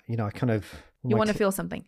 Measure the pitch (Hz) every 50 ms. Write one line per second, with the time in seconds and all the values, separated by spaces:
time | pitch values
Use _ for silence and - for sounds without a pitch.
0 | _ - 113 113 107 101 - - 135 123 110 104 - - - - - - _ _
1 | - 123 - 220 220 214 202 - - 196 190 - 170 175 - - -